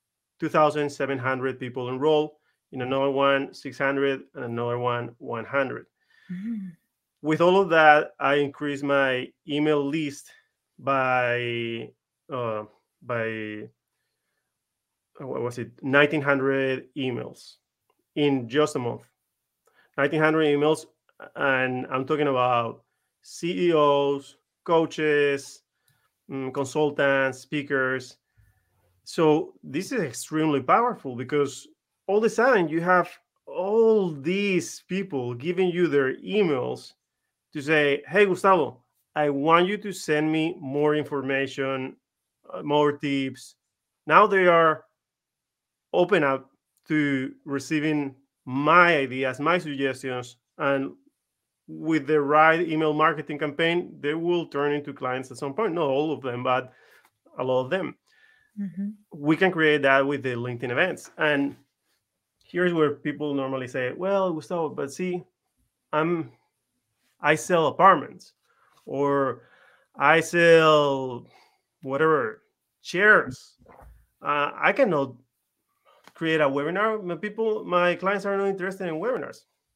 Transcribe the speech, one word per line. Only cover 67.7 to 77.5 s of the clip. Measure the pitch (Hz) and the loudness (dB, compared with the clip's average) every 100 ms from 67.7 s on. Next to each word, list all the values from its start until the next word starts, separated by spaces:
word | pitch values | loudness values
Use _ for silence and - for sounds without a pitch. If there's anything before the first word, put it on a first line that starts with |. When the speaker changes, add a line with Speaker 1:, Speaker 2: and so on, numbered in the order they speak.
| - 190 160 - - - _ _ _ _ _ - | 2 2 2 -2 -16 -20 _ _ _ _ _ -10
Speaker 1:
or | 135 143 139 135 127 _ _ _ _ _ - | -4 0 0 -2 -6 _ _ _ _ _ 0
I | 143 160 | 4 4
sell | 160 175 170 165 160 151 143 135 131 123 - _ _ _ _ _ | 2 4 6 8 8 6 4 0 -4 -10 -14 _ _ _ _ _
whatever, | 135 139 160 151 113 110 _ _ _ _ | -6 0 2 2 -2 -8 _ _ _ _
chairs. | - 170 214 190 127 120 - _ - - - - _ _ | -8 2 4 4 2 -8 -18 _ -20 -20 -20 -20 _ _
Uh, | 147 147 143 - | -4 -2 -2 0
I | 156 | 0
cannot | 202 240 151 135 117 _ _ _ _ _ _ _ _ - | 4 2 2 -2 -6 _ _ _ _ _ _ _ _ -20
create | - 160 160 | -6 0 2
a | 143 | 2
webinar, | 139 151 185 220 220 | 0 -2 -2 -2 -2
my | 175 165 | -6 -8
people, | 208 214 220 | -8 -4 -4